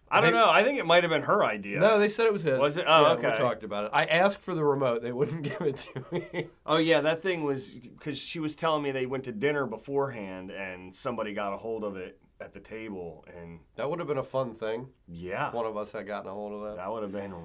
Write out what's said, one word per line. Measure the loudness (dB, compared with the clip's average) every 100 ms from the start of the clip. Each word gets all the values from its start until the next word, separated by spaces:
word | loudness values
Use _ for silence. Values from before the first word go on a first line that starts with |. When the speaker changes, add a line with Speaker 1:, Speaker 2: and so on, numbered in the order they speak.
| _
Speaker 1:
I | 4
don't | 6
Speaker 2:
They | 6
Speaker 1:
know. | 6
I | 8
think | 6 2
it | 4
might | 4
have | 6
been | 0
her | 2 4
idea. | 4 0 -4 2
Speaker 2:
No, | 4 6
they | 4
said | 2 2
it |
was | 2
his. | 2 4
Speaker 1:
Was | 2 2
it? | 6
Oh, | 8
Speaker 2:
Yeah, | 8
Speaker 1:
okay. | 6 2
Speaker 2:
we | 2
talked | 2 0
about | -4 -4 0
it. |
I | 0
asked | 2 4 4 2
for | -6
the | 0
remote. | 2 2 2 0
They | -2
wouldn't | -2 -2 -2
<laughs> |
give | -6 -2
it | -2 -4 -8
to | -12 -6
me. | -8 -6 -8 -8 _ 0
Speaker 1:
Oh, | 2
yeah, | 4 4
that | 4 0
thing | -2 -2
was, | 0 -2 -4 -14 -18 -12
'cause | -8 -8
she | -8 -6
was | -6
telling | -2 0 0
me | 0
they | -2 -2
went | -4
to | -6
dinner | -2 0 0 -2
beforehand | -6 -4 -2 -2 -4 -8 -8 -10
and | -8 -8 -10 -14
somebody | -8 -6 -4 -4
got | -4 -4
a | -4
hold | -6 -4
of | -4 -6
it | -10 -14 _ _
at | -16
the | -16
table. | -14 -12 -10 -10 -10 -14 -18
And | -16 -16 -16 _ -8
Speaker 2:
That | -6
would | -4
have | -4
been | -4
a |
fun | -2 -4 -4
thing. | -4 -4 -4 -8 _ -18
Speaker 1:
Yeah. | -12 -8 -4 -4
Speaker 2:
If |
one | -2 -4
of | -4
us | -8
had | -10 -8
gotten | -8 -8
a |
hold | -10 -10
of | -8 -10
that. | -8
Speaker 1:
That | -8
would | -6
have | -6
been | -8 -10 -12